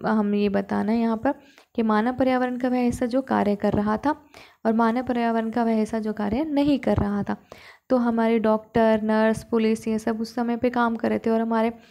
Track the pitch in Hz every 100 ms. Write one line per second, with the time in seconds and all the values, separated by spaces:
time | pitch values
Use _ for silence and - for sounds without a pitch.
0 | - 220 208 208 208 196 196 202 202 233
1 | 226 220 254 285 - - _ - 226 214
2 | 226 247 262 254 254 247 254 247 240 240
3 | 247 254 262 214 202 202 208 202 208 214
4 | 277 302 _ - - _ 220 226 226 240
5 | 247 240 233 226 226 233 226 220 214 226
6 | 214 214 208 226 320 277 285 269 - 208
7 | 208 202 196 - - - - - - 262
8 | 240 226 226 233 220 214 220 226 220 220
9 | 214 220 220 220 - 233 220 220 226 220
10 | 226 220 226 - 233 233 247 247 233 226
11 | 226 214 226 226 226 226 226 226 -